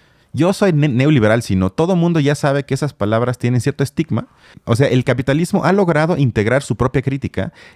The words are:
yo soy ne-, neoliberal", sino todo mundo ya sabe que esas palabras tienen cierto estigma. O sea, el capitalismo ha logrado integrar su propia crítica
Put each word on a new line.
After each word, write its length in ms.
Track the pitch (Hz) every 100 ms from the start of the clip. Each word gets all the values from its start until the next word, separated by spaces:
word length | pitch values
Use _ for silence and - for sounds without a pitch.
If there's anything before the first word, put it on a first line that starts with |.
| _ _ _
yo 200 | 117 175
soy 200 | 196 202
ne-, 140 | 151 147
neoliberal", 560 | 120 143 147 107 117
sino 260 | 117 95 92
todo 260 | - 170 185
mundo 240 | 170 165
ya 140 | 143
sabe 320 | 147 147 143 139
que 80 |
esas 200 | 135 147
palabras 440 | - 101 113 123 120
tienen 240 | 120 123
cierto 220 | 139 -
estigma. 440 | 143 - 160 113 247 _ - -
O 120 | - 190
sea, 120 | 185
el 160 | 127
capitalismo 640 | - 123 - 143 175 190 160
ha 60 |
logrado 460 | 196 180 151 160 156
integrar 460 | 135 110 104 135
su 120 | - 120
propia 260 | 127 139
crítica 500 | 131 135 - - - - -